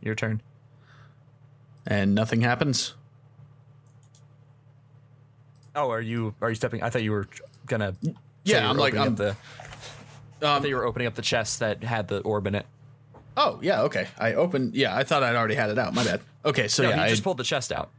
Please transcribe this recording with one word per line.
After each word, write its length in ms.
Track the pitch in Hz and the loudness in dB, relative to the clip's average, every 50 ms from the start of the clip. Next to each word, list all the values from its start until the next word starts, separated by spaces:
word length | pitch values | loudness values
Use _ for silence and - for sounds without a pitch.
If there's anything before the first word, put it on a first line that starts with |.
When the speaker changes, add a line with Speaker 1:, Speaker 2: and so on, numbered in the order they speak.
Speaker 1:
your 140 | - 113 110 | -4 -6 -4
turn. 260 | 110 - 113 110 107 - - - - _ - _ - - _ - - - - - _ _ - _ _ - - - _ - _ - - - | -4 -2 -4 -4 -4 -8 -10 -20 -20 _ -20 _ -20 -20 _ -20 -20 -20 -20 -20 _ _ -20 _ _ -20 -20 -20 _ -20 _ -20 -16 -4
Speaker 2:
And 300 | - 107 101 98 98 101 | -2 0 2 2 2 2
nothing 260 | 104 110 110 - 117 | 2 2 2 2 2
happens? 540 | 117 120 123 123 165 147 127 - - - - - - - _ - - - - - - - - - - - - - _ - _ - - - _ - - - - _ - _ - _ _ - - - _ _ _ - - - - - - _ _ _ - - - - - - - | 2 2 2 2 2 2 2 0 0 -2 -4 -12 -20 -20 _ -20 -20 -20 -20 -20 -20 -20 -20 -20 -20 -20 -20 -20 _ -20 _ -20 -20 -20 _ -20 -20 -20 -20 _ -20 _ -20 _ _ -20 -20 -20 _ _ _ -20 -20 -20 -20 -20 -20 _ _ _ -20 -20 -20 -20 -20 -10 -4
Speaker 1:
Oh, 140 | 147 147 131 | -2 -2 0
are 120 | 117 113 | 0 -2
you, 320 | 117 110 113 117 117 107 104 - | -2 -2 -2 -2 -2 -2 -4 -2
are 80 | - 117 | -2 -2
you 60 | 113 | 0
stepping? 280 | 110 - 127 - 113 - | 0 -2 -2 -2 -2 -4
I 60 | 117 | 0
thought 140 | 113 123 113 | 0 0 0
you 80 | 107 | 0
were 160 | 107 104 98 - - - - - - - - | 0 0 -2 -4 -10 -20 -20 -20 -20 -20 -6
gonna 300 | - 131 113 107 98 95 - - | -4 -2 -2 0 -2 -4 -4 -4
say 100 | 160 - - - - _ _ _ | -6 -6 -6 -16 -20 _ _ _
Speaker 2:
Yeah, 140 | 95 214 170 | 2 2 4
Speaker 1:
you 60 | 120 | 4
were 60 | 123 | 2
Speaker 2:
I'm 60 | 131 143 | 2 4
like, 160 | 143 139 123 | 2 2 4
Speaker 1:
opening 140 | 107 139 131 | 2 2 2
Speaker 2:
I'm, 60 | 117 | 2
Speaker 1:
up 40 | 98 | 0
the, 1300 | 101 104 98 107 - - - - - - - - - - - - - - - - - - - - - | 0 -2 -2 -4 -10 -20 -20 -18 -18 -18 -18 -16 -16 -18 -18 -18 -20 -20 -20 -20 -20 -20 -12 -2 0
I 100 | 147 143 | 2 2
Speaker 2:
um, 60 | 143 | 2
Speaker 1:
thought 80 | 139 147 | 2 0
you 60 | 135 | 0
were 100 | 127 113 | 0 0
opening 220 | 120 113 127 123 120 | -2 -2 0 -2 -2
up 80 | 110 | -2
the 60 | - | -4
chest 380 | 117 - - 120 110 - - - | -4 0 0 0 0 0 -2 -2
that 240 | 117 110 104 - 110 | 0 0 -2 -2 -2
had 240 | 113 117 113 104 90 | -4 -2 -2 -2 -2
the 120 | - 98 | -4 -4
orb 260 | 92 110 107 104 95 101 | -2 0 -2 0 0 0
in 80 | 98 | -2
it. 100 | 104 - - - - - - - - - - - - - - - - | -2 -4 -6 -18 -20 -20 -20 -20 -20 -20 -20 -20 -20 -20 -10 -2 0
Speaker 2:
Oh, 220 | 294 - - - | 0 0 0 -2
yeah, 220 | - 165 202 120 113 | -2 0 2 2 2
okay. 240 | - - 107 92 - - - | 2 0 -2 -4 -4 -6 -2
I 140 | - 113 104 | -2 0 2
opened, 420 | - 156 180 180 139 131 117 - | 2 0 0 0 -2 -2 -2 0
yeah, 200 | 127 139 110 92 | 2 0 2 2
I 80 | 120 135 | 0 0
thought 200 | 131 165 147 135 | 2 2 2 4
I'd 120 | 120 117 | 4 2
already 200 | 120 117 110 104 | 2 2 2 0
had 140 | 107 117 104 | 0 0 0
it 80 | 107 117 | 0 0
out. 140 | 120 92 - | 0 0 0
My 100 | 104 - | 0 0
bad. 160 | 98 87 104 - - - - - | 0 0 -2 -6 -10 -20 -4 -2
Okay, 240 | 147 143 139 120 101 | 0 0 0 2 2
so 160 | - - 135 | 2 2 4
Speaker 1:
No, 60 | - | 2
Speaker 2:
yeah, 60 | 101 - | 2 2
Speaker 1:
he 40 | 87 | 2
Speaker 2:
I 60 | 107 | 2
Speaker 1:
just 140 | 113 110 107 | 2 2 0
pulled 140 | 196 185 120 | -2 -2 -2
the 60 | 127 | -2
chest 260 | - 160 139 120 - | -2 -2 -2 -2 -4
out. 180 | 165 - 73 - - | -4 -6 -6 -8 -12